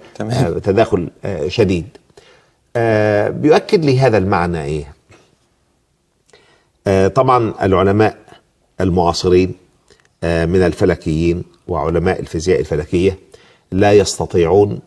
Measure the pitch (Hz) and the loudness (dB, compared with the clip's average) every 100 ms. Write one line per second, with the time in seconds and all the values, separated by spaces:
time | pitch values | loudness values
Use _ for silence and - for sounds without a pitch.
0 | - - 110 123 87 82 104 98 - 95 | -10 -10 -6 -2 -2 -2 0 0 2 0
1 | 82 - - 85 76 - 98 90 82 - | -4 -10 -10 -6 -6 0 0 0 -6 -16
2 | _ - _ _ _ _ _ 120 113 107 | _ -20 _ _ _ _ _ -4 0 2
3 | 107 104 107 120 139 165 - 202 151 127 | 2 0 -2 0 2 2 2 0 2 2
4 | 131 110 92 98 87 85 71 76 67 - | 2 2 0 0 -2 -4 -6 -8 -10 -20
5 | _ - _ _ _ _ _ _ _ _ | _ -20 _ _ _ _ _ _ _ _
6 | _ _ _ _ _ _ _ _ 101 95 | _ _ _ _ _ _ _ _ 0 2
7 | 95 131 131 123 110 - 95 92 95 104 | 2 2 2 2 0 -2 0 2 2 2
8 | 107 - - - _ _ _ - 95 87 | 0 -2 -20 -20 _ _ _ -4 -2 0
9 | 85 82 92 92 92 - _ _ _ _ | 0 0 2 2 2 -6 _ _ _ _
10 | _ - 85 82 82 95 90 - 98 85 | _ -8 -4 -2 0 2 0 0 -2 -2
11 | 85 78 85 87 - _ - 82 78 85 | -2 -2 -2 -2 -8 _ -10 -6 -2 -2
12 | 87 - - 82 80 76 76 76 - 87 | -2 -4 -6 -6 -2 -2 -2 -6 -4 0
13 | 95 90 _ - _ _ - 92 104 101 | -2 -2 _ -20 _ _ -8 0 4 4
14 | 80 - 82 92 82 98 104 - | 2 -4 -4 0 2 2 2 -2